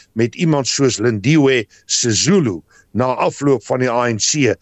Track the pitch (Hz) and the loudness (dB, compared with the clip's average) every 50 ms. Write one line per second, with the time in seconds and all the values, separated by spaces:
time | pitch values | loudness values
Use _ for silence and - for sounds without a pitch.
0 | - _ - 113 117 120 - - 175 160 151 143 123 - - - 139 127 - 101 | -20 _ -4 -2 -2 -2 -2 -2 0 0 0 0 0 -2 -2 0 0 0 0 0
1 | 107 120 113 104 95 131 160 156 139 135 131 120 104 - _ _ _ - - - | 0 -2 -2 0 0 2 2 4 4 4 2 0 -2 -6 _ _ _ -6 -4 -2
2 | - 120 107 92 101 139 202 196 147 113 90 78 - _ _ _ _ _ - 101 | -2 -2 0 0 2 2 2 2 2 0 -4 -6 -10 _ _ _ _ _ -4 -2
3 | 127 131 123 113 175 180 - - 139 143 135 113 - - 131 127 127 127 117 123 | -2 0 0 -2 -2 -2 -2 0 0 2 2 2 0 -4 -4 -2 0 0 0 0
4 | 120 120 113 104 - - - 151 135 110 98 - | 0 0 -2 -2 -2 -2 0 0 0 0 0 -2